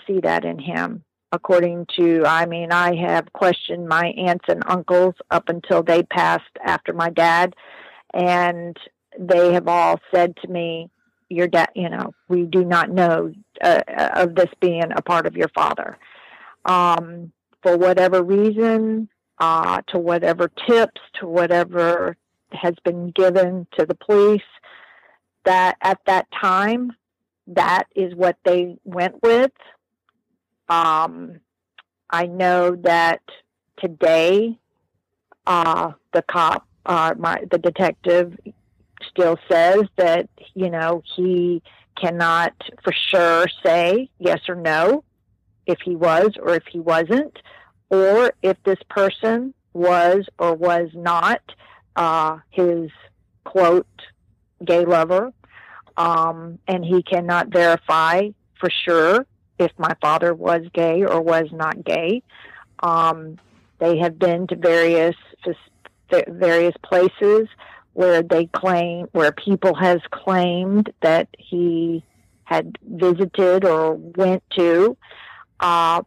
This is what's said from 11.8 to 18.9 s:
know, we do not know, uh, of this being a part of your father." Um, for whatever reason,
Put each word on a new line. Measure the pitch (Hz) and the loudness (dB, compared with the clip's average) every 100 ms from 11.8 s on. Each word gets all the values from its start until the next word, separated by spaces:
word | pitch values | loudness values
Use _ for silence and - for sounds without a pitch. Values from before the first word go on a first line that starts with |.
| 185 | -8
know, | 175 - - - | -6 -10 -12 -4
we | 180 | -2
do | 170 185 | 0 0
not | 175 175 165 | 2 0 0
know, | 185 170 165 165 202 _ - | 0 2 0 -4 -10 _ -4
uh, | 175 165 - - - | 0 2 0 -4 -2
of | - 180 170 | 0 -2 0
this | 175 - | -2 0
being | 180 170 165 - | -2 -2 -4 -4
a | |
part | - 170 160 | -2 -2 -2
of | 160 | -4
your | 160 | -4
father." | - 156 151 - - - - - - - _ | -2 -2 -2 -10 -14 -20 -20 -20 -20 -20 _
Um, | - 180 175 170 170 170 170 _ _ _ | -2 2 2 0 -4 -16 -18 _ _ _
for | 185 175 | 0 2
whatever | 185 185 185 185 | 4 4 4 2
reason, | 175 202 214 214 226 226 220 | 2 2 2 2 0 0 0